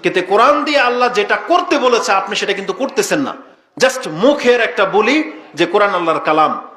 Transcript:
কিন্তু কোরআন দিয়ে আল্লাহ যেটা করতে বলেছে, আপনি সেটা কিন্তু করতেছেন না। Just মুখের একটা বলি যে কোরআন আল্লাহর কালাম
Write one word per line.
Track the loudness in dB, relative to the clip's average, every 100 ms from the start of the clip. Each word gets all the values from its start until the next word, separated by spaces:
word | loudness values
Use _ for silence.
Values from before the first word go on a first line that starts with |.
কিন্তু | 0 -2 0
কোরআন | 2 4 2
দিয়ে | 0 0
আল্লাহ | 0 2 0
যেটা | 0 -2 -2
করতে | 2 0 2 0
বলেছে, | 2 0 2
আপনি | -2 0 -6
সেটা | -4
কিন্তু | -4 -6
করতেছেন | -6 -6 -4 -2 -2
না। | -4 -8 -16 _ _ -2
Just | 0 0 -8
মুখের | 0 2 2 2 2
একটা | 0 0
বলি | 0 2 2 0 -2 -10 -16
যে | -2 0
কোরআন | 2 2
আল্লাহর | 0 -2 -2
কালাম | 0 2 2 0 -10